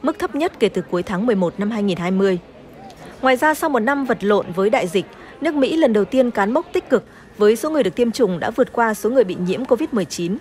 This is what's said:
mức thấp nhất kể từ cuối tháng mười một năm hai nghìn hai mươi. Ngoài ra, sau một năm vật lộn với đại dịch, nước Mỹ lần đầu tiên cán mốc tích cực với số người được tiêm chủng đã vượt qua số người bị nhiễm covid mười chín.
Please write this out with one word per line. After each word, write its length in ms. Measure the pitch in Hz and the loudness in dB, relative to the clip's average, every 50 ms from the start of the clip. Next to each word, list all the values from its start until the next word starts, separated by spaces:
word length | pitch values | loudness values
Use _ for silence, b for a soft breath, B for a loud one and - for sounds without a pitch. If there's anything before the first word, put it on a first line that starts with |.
mức 180 | - 269 311 - | -2 -2 -2 -2
thấp 160 | 339 359 - | -6 -6 -4
nhất 180 | 285 320 - - - | -2 -4 -4 -2 0
kể 100 | 233 196 | -2 0
từ 120 | - 190 | 0 -4
cuối 220 | 170 - - 175 175 | -6 -4 -4 -4 -4
tháng 220 | - 202 175 214 | -4 -4 -2 0
mười 100 | 247 220 | 0 2
một 180 | 190 180 165 - | 2 0 -2 -2
năm 140 | - 202 208 | -4 -4 -4
hai 120 | 233 214 202 | -2 -2 -2
nghìn 140 | 202 175 | -2 -2
hai 140 | 170 170 180 | -2 -2 -2
mươi. 280 | 190 190 196 196 185 170 - - - - - - - - - - B B B B B - | 0 2 2 2 0 -2 -6 -14 -20 -20 -20 -20 -20 -20 -20 -20 B B B B B -2
Ngoài 140 | - 262 254 | 0 2 2
ra, 180 | 247 311 302 311 | 4 2 0 0
sau 160 | - - 320 | 0 -2 -2
một 100 | 285 240 | 0 0
năm 260 | 214 247 285 285 269 | 0 0 -2 -2 -2
vật 180 | 247 240 170 190 | -2 -4 -2 2
lộn 220 | 202 208 196 - - 170 | 2 2 2 0 -2 -4
với 140 | 180 190 214 | 0 0 2
đại 180 | 214 - 156 | 2 2 0
dịch, 180 | 185 170 196 - - B B B B B B | 0 -2 -2 -4 -4 B B B B B B
nước 140 | 277 320 302 | -4 -2 2
Mỹ 220 | 294 262 233 - | 2 0 2 2
lần 160 | 320 320 247 220 | 2 2 4 4
đầu 120 | 214 196 | 2 0
tiên 260 | - - 262 254 240 | 2 2 2 2 2
cán 200 | 226 - 196 202 | 2 0 -2 0
mốc 220 | 247 311 339 - - | 0 -2 -4 -2 -6
tích 160 | 370 - - | -6 -2 0
cực 140 | 269 277 - B B B B B B | 0 0 0 B B B B B B
với 180 | - 208 208 226 | 2 4 4 4
số 140 | 226 - 311 | 2 0 -2
người 140 | 311 302 233 | 0 0 0
được 120 | 190 - | 0 0
tiêm 160 | - 240 233 | 0 0 0
chủng 280 | 214 - 254 185 180 160 | 2 0 0 0 0 -2
đã 100 | - - | -4 -4
vượt 240 | 226 - 247 - - | 0 0 0 0 2
qua 200 | 233 233 226 214 | 0 0 0 0
số 160 | - - 220 | -2 -2 2
người 140 | 254 269 214 | 4 4 4
bị 120 | 190 165 - 180 | 2 0 -4 -2
nhiễm 200 | 180 175 208 254 | -2 -2 -4 0
covid 240 | - 262 220 311 311 | 0 0 0 0 -2
mười 140 | - 214 180 | -2 -2 -2
chín. 320 | - - - 175 170 196 302 | -4 -4 -6 -4 -4 -4 -6